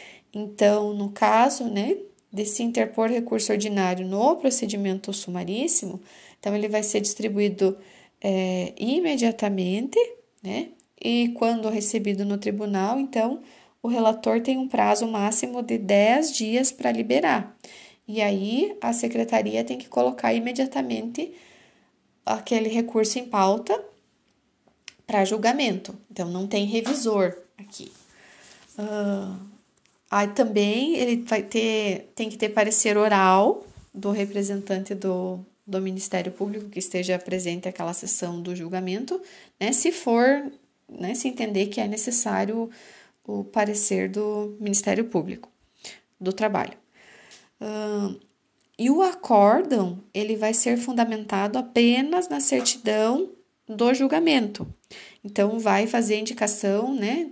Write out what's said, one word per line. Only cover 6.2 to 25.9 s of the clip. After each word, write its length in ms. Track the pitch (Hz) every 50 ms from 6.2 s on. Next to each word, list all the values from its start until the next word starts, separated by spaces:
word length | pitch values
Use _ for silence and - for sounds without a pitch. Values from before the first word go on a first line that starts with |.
| - - - _
então 160 | - 208 202
ele 140 | 208 214 214
vai 120 | 208 214
ser 200 | 214 208 - 208
distribuído, 760 | 202 - - - 208 214 202 202 208 208 196 - 196 190 196 - - - - - - _ _ _
é, 520 | - 196 190 190 185 185 185 185 180 - - -
imediatamente, 1200 | 208 233 277 359 359 320 294 247 233 226 220 - 214 202 202 190 180 180 190 214 247 269 - 440 480 - - - _ _ _ _
né, 280 | - 190 202 247 339 - - - - _ _ _
e 320 | - 226 240 240 240 240 233
quando 320 | - 233 226 233 226 220 220
recebido 560 | 220 214 208 - - 220 202 208 202 190 202
no 140 | 202 202 202
tribunal, 640 | 202 214 202 208 208 208 202 190 190 202 240 277
então, 400 | 277 262 - 233 220 240 285 339 - - - - - _ _ _ -
o 60 | 233
relator 520 | 233 233 226 220 220 226 - 226 220 233
tem 160 | 233 269 262 262
um 100 | 262 262
prazo 380 | - 220 208 208 208 208 233
máximo 560 | 226 220 208 202 208 214 - - 247 247 247
de 160 | 233 233 233 226
dez 540 | 202 190 202 202 208 220 247 294 320 302
dias 400 | - - 226 214 226 247 262 254
pra 180 | - - - 247
liberar. 680 | - - 117 - 123 139 170 156 131 110 98 - - _ - - - - - - - _ _ -
E 140 | 214 220
aí, 560 | 208 202 202 190 196 208 233 269 370 415 - -
a 140 | - 240 233
secretaria 680 | - - 233 240 233 226 233 233 220 202 214 214 - 233
tem 120 | 233 254 254
que 120 | - -
colocar 440 | - 247 240 254 254 - - 113 113
imediatamente 1000 | 117 226 247 247 269 262 269 - 277 262 247 233 220 220 233 240 - 330 - - - - - - _ _ _ _ _ _ _ _ _ _ _ _ _ _
aquele 440 | - 220 214 - - 247 233 226 220
recurso 480 | 220 226 233 233 - 220 220 220 - 254
em 80 | 247
pauta 560 | - - 202 190 190 202 233 240 - 403 - - - - _ _ _ _ _ _ _ _ _ _ _ _ _ _ _ _ _ _ - - _ _ -
pra 180 | 214 202 190
julgamento. 720 | 190 214 220 208 226 247 294 277 226 185 190 - -